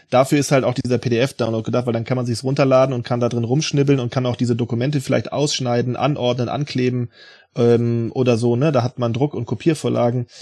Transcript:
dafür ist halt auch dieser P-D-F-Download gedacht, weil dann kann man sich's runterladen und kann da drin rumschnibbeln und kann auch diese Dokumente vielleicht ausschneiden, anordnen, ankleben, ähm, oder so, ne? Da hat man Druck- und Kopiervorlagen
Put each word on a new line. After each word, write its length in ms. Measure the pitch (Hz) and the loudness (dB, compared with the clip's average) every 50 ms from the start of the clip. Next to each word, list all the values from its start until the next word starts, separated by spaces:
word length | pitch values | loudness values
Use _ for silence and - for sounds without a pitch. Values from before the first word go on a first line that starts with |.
| _ _ | _ _
dafür 260 | - 123 135 - - 147 | 2 2 2 4 2 2
ist 140 | 135 - | 2 4
halt 140 | 147 131 113 | 2 2 2
auch 100 | 117 120 | 2 0
dieser 240 | - - 123 123 117 | -2 -2 -2 -2 0
P-D-F-Download 640 | - 123 117 113 127 139 - - 120 110 113 113 107 | 0 0 2 2 2 0 -2 -2 -4 -2 -2 -2 -2
gedacht, 240 | - 117 123 123 127 | -2 -2 -2 0 0
weil 60 | 113 | -2
dann 100 | 117 113 | -2 -2
kann 120 | - 127 | -2 -4
man 120 | 127 123 123 | -2 -2 -2
sich's 160 | 117 - 135 | -4 -4 -2
runterladen 500 | 131 139 147 143 135 131 131 131 135 131 | -2 0 2 4 4 6 4 4 4 0
und 80 | 120 | -2
kann 180 | 113 - 127 120 | -4 -2 -2 0
da 80 | 120 117 | 0 0
drin 160 | 117 117 117 | 0 -2 0
rumschnibbeln 560 | 110 131 151 151 - - 143 135 143 143 135 | 0 0 0 0 0 0 2 2 4 2 2
und 120 | 120 113 | 0 -2
kann 160 | - - 131 123 | -2 -2 -2 0
auch 80 | 117 | 0
diese 200 | - 123 117 120 | 0 0 0 0
Dokumente 460 | 117 123 - 120 117 127 147 151 143 | 0 -2 -2 -2 -2 -2 -2 -2 -2
vielleicht 300 | 131 - 131 117 107 - | -2 0 0 -2 -2 -2
ausschneiden, 640 | - 127 147 147 - - 131 120 120 120 120 123 120 | -4 -2 -2 -2 -2 -4 -2 0 0 0 0 -2 -2
anordnen, 520 | - 117 143 147 - 123 123 120 127 120 101 | -2 0 -2 0 0 0 -2 0 0 -2 -2
ankleben, 600 | - 131 147 - - 127 127 123 123 123 120 - - - - - - - _ _ _ | -4 -4 -4 -4 -2 -2 0 0 0 -2 -4 -6 -10 -16 -20 -20 -20 -20 _ _ _
ähm, 560 | 127 120 120 120 117 120 117 117 117 117 110 - | 0 4 4 4 4 2 0 0 -2 -2 -4 -2
oder 240 | - 123 123 120 110 | 0 0 2 2 2
so, 180 | 120 120 120 | 2 2 2
ne? 160 | 120 143 165 | 2 2 2
Da 120 | 143 123 117 | 2 2 0
hat 160 | 123 - - | 0 -2 -4
man 140 | 120 117 113 | -4 -2 0
Druck- 200 | 117 143 147 - | -2 -2 -2 -2
und 120 | 113 113 | -6 -8
Kopiervorlagen 840 | - 123 - - 165 156 - - 120 120 117 120 120 120 127 120 - - - | -6 -8 -2 0 0 0 0 -2 -2 0 2 2 0 0 -2 -4 -8 -10 -16